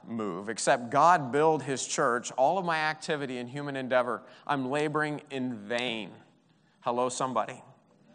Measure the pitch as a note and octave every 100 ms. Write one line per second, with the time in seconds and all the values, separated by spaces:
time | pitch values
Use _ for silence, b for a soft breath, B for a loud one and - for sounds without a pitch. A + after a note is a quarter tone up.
0 | - A#2 G#2 F2+ G2+ G#2 - C3+ A#2+ C#3
1 | D#3+ F3 C3+ C#3+ D#3+ D#3 C3 C3 - -
2 | C#3+ A#2+ - - C3+ F#3 F3 D#3+ D#3 D#3
3 | - D3+ C#3 B2+ A#2+ C#3 C#3+ C3+ B2+ B2+
4 | B2 A2 B B B C#3+ B2+ C#3+ D3+ D3+
5 | D3+ D3 - C3+ B2+ A#2 G2+ A#2+ B2 A2+
6 | F#2+ A2 - _ _ b b b - A#2+
7 | B2+ - C3+ A#2+ G#2 B2+ - - _ _
8 | b